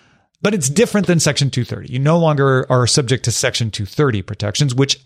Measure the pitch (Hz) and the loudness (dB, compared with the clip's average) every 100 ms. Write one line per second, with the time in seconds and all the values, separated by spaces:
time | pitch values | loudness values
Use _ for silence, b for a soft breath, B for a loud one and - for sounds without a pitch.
0 | B B B _ 202 214 131 143 233 208 | B B B _ -2 -2 0 0 2 2
1 | 185 170 156 143 143 - 117 110 - 127 | 2 2 2 0 0 -2 -4 -8 -8 -2
2 | 143 170 160 147 139 131 - 127 120 - | 2 2 2 2 2 2 2 2 2 0
3 | 123 123 - - 127 - 113 - 101 - | 0 0 -2 -2 -2 -2 -4 -4 -6 -2
4 | 143 107 - 101 101 - 147 123 135 - | 0 0 -6 -6 -4 -2 0 2 0 -2